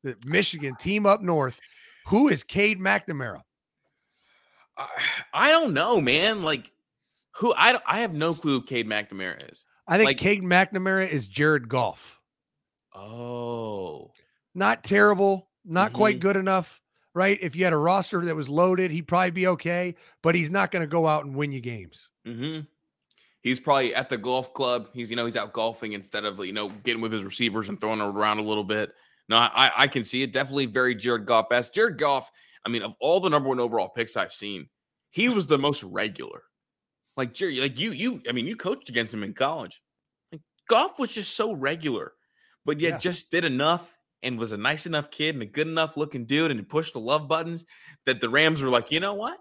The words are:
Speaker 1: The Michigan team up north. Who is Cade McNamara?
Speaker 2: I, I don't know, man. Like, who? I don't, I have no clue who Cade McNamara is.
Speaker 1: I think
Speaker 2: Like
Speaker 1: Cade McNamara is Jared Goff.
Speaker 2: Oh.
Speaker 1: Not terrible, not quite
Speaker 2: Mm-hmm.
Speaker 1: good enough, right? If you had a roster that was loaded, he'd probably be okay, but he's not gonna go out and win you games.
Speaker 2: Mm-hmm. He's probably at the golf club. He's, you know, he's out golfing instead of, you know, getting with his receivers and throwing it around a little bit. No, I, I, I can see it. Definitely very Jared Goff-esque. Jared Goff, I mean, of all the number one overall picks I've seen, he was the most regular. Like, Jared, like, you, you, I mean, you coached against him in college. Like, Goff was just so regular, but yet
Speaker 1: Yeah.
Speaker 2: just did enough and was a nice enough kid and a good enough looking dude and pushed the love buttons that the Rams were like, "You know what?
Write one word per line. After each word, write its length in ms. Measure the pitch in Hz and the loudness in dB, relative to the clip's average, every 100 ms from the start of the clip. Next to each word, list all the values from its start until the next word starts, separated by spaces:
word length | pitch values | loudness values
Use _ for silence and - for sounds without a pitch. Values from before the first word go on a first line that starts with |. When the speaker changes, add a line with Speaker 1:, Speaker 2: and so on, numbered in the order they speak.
Speaker 1:
The 120 | 139 107 120 | -10 -10 0
Michigan 500 | 175 202 165 143 123 | 2 2 -2 -8 -6
team 300 | 175 208 202 | -2 2 4
up 160 | 214 | 4
north. 380 | 180 160 131 - - - - - - | 4 0 0 -4 -20 -20 -20 -20 2
Who 220 | 208 285 | 6 6
is 140 | 156 | 4
Cade 360 | - 190 208 202 | 0 2 2 2
McNamara? 600 | 190 202 - 151 120 87 _ _ _ _ _ _ _ _ _ _ _ _ _ - | 2 0 0 -8 -8 -10 _ _ _ _ _ _ _ _ _ _ _ _ _ -14
Speaker 2:
I, 100 | - - - - - | -12 -4 -4 -4 -6
I 180 | 147 269 | 2 6
don't 220 | 330 302 | 6 4
know, 260 | 143 190 226 | 0 2 2
man. 420 | 135 147 202 214 | 4 4 2 0
Like, 280 | 160 143 - _ _ _ _ _ _ - | -2 -2 -6 _ _ _ _ _ _ -2
who? 180 | 240 - | 0 6
I 160 | 202 | 6
don't, 120 | 254 - | 6 0
I 120 | 190 | 0
have 120 | 233 | 0
no 200 | 156 160 | 0 0
clue 260 | 165 156 131 | 0 0 0
who 60 | 120 | -2
Cade 220 | 127 110 | -4 -2
McNamara 640 | 107 104 98 92 73 - | -4 -6 -8 -8 -8 -16
is. 120 | - _ _ - | -20 _ _ 0
Speaker 1:
I 100 | 180 | 4
think 100 | 220 | 4
Speaker 2:
Like 100 | 135 | 4
Speaker 1:
Cade 260 | 185 208 | 2 0
McNamara 640 | 185 180 185 190 190 190 190 | 4 4 4 0 0 0 0
is 180 | 151 101 | -2 -4
Jared 400 | 98 151 147 117 | 0 2 2 0
Goff. 500 | 127 110 - - - _ _ _ _ _ _ _ | -2 -2 -4 -20 -20 _ _ _ _ _ _ _
Speaker 2:
Oh. 1160 | 98 101 117 120 120 120 117 110 101 90 73 - _ _ _ _ | -20 -16 -12 -10 -8 -6 -6 -6 -6 -8 -10 -16 _ _ _ _
Speaker 1:
Not 300 | 180 202 226 | 0 0 0
terrible, 680 | - 196 208 196 196 190 _ _ 185 | 2 6 6 6 2 2 _ _ -4
not 280 | 170 208 | 0 0
quite 220 | 220 214 202 | 4 2 4
Speaker 2:
Mm-hmm. 60 | |
Speaker 1:
good 160 | 185 196 | 2 2
enough, 440 | 190 190 170 - _ _ _ | 2 0 -2 -16 _ _ _
right? 240 | 175 190 202 | 0 2 2
If 140 | 175 151 | -2 0
you 80 | 180 | 2
had 80 | |
a 40 | 156 | 4
roster 460 | 160 190 180 185 170 | 4 2 2 -2 -2
that 100 | 156 | -4
was 120 | 135 | -2
loaded, 400 | 151 180 185 185 | 2 4 4 0
he'd 180 | 160 151 | -2 0
probably 240 | 175 185 | 2 2
be 160 | 175 185 | 2 0
okay, 480 | 175 165 175 180 170 - _ | 0 -2 -2 -4 -8 -20 _
but 100 | 165 | 2
he's 160 | 170 156 | 2 2
not 220 | 190 185 | 0 0
gonna 160 | 185 156 | 0 0
go 200 | 170 160 | 2 4
out 180 | 151 143 | 2 0
and 100 | 135 | -4
win 160 | 147 | -4
you 80 | 135 | -4
games. 480 | 120 113 87 - - _ 113 | -8 -10 -14 -20 -20 _ -14
Speaker 2:
Mm-hmm. 360 | 117 143 160 147 _ _ _ _ _ _ _ | -8 -8 -8 -14 _ _ _ _ _ _ _
He's 180 | 120 127 | -2 -2
probably 340 | - 139 123 | 2 2 4
at 160 | - 131 | -2 -2
the 80 | 120 | -4
golf 360 | 123 127 127 | -2 -2 -2
club. 340 | - 127 123 104 | -4 -2 -2 -4
He's, 160 | 123 113 | -12 -8
you 40 | 117 | -4
know, 100 | 117 | -2
he's 100 | 113 | -4
out 180 | 104 | -6
golfing 400 | 117 113 113 113 | -4 -4 -4 -10
instead 320 | 104 95 107 104 | -10 -8 -6 -6
of, 180 | 95 | -6
you 100 | 92 | -6
know, 160 | 107 104 | -6 -6
getting 320 | 104 120 113 | -6 -4 -2
with 100 | 113 | -2
his 120 | 110 | -4
receivers 460 | 98 - 120 107 101 | -6 -2 -2 -2 -6
and 100 | 101 | -6
throwing 200 | 107 110 | -4 -2
it 60 | 104 | -2
around 340 | 101 107 107 | 0 0 0
a 40 | |
little 200 | 107 107 | -2 -2
bit. 280 | 98 107 107 - _ _ - | -2 -2 -4 -10 _ _ 2
No, 80 | 113 | 4
I, 120 | 117 | 4
I, 180 | - 135 117 | 4 4 6
I 40 | 139 | 2
can 160 | 135 | 2
see 200 | 113 123 | -4 -4
it. 100 | 135 | -2
Definitely 320 | 131 135 139 127 | -2 -2 -2 -2
very 280 | 117 127 113 | 0 0 0
Jared 320 | 117 117 104 | -2 -2 2
Goff-esque. 440 | 113 110 123 120 | 2 4 0 0
Jared 260 | - 226 135 | 0 0 2
Goff, 320 | 147 135 - _ _ - 110 | 0 0 -4 _ _ -12 -6
I 40 | |
mean, 120 | 117 | -4
of 140 | 104 - | -6 -4
all 200 | 135 180 | 2 2
the 100 | 185 | 4
number 200 | 147 135 | 2 2
one 100 | 127 | 0
overall 300 | 120 113 92 | 0 0 -2
picks 280 | - 113 113 | -4 -4 -2
I've 160 | 92 | -4
seen, 360 | - 104 95 - _ _ _ _ | -6 -10 -10 -14 _ _ _ _
he 180 | - 240 | 0 2
was 160 | 220 151 | 2 2
the 140 | 143 | 2
most 240 | 143 139 | 2 -2
regular. 580 | 95 98 107 - 64 - _ _ _ _ _ _ _ - | -4 -4 -4 -6 -14 -16 _ _ _ _ _ _ _ -8
Like, 160 | 127 - | -8 -4
Jared, 240 | 185 131 | -4 -2
like, 200 | 139 123 | -4 -2
you, 120 | 208 | -6
you, 300 | 143 226 240 117 | -2 -4 -4 -6
I 40 | |
mean, 160 | 123 131 | -4 -4
you 80 | 226 | -6
coached 340 | 180 269 - | -6 -6 -4
against 240 | 120 113 | -4 -4
him 100 | 110 | -6
in 100 | 104 | -10
college. 460 | 101 135 160 95 - _ _ _ _ _ | -2 -2 -2 -10 -16 _ _ _ _ _
Like, 100 | 160 _ _ - | -20 _ _ 2
Goff 300 | 233 359 - | 2 2 -2
was 140 | 247 | -4
just 240 | 226 190 - | -4 -4 -2
so 180 | 220 | -2
regular, 600 | 180 135 165 151 110 - _ _ _ _ _ - | -2 -4 -2 -2 -4 -6 _ _ _ _ _ -4
but 140 | 151 | 0
yet 140 | 165 | 0
Speaker 1:
Yeah. 40 | 160 | 0
Speaker 2:
just 320 | 180 175 - | -4 -4 -2
did 160 | 165 165 | 0 0
enough 500 | 127 147 170 - _ _ _ | 2 2 0 -2 _ _ _
and 160 | 127 120 | -8 -6
was 140 | 113 | -6
a 40 | 104 | -2
nice 300 | 117 151 175 | -2 -2 -4
enough 240 | 156 143 | -4 -6
kid 240 | - 151 147 | -4 -4 -4
and 80 | |
a 20 | 107 | -8
good 220 | 127 156 | -4 -2
enough 300 | 160 156 147 | -2 -2 -4
looking 280 | 151 135 113 | -6 -6 -2
dude 240 | 143 160 | 0 0
and 180 | 120 95 | -2 -4
pushed 260 | 151 160 | -4 -4
the 60 | 131 | -8
love 280 | 110 151 143 | -2 -2 0
buttons 360 | 160 165 165 - - - - - | -4 -4 -10 -14 -20 -20 -6 -2
that 120 | 120 | 0
the 80 | 120 | 2
Rams 340 | 135 160 160 | 4 4 2
were 60 | 135 | 2
like, 200 | 123 - | 2 2
"You 100 | 156 | -2
know 140 | 196 | -2
what? 240 | 202 233 370 | -4 -6 -8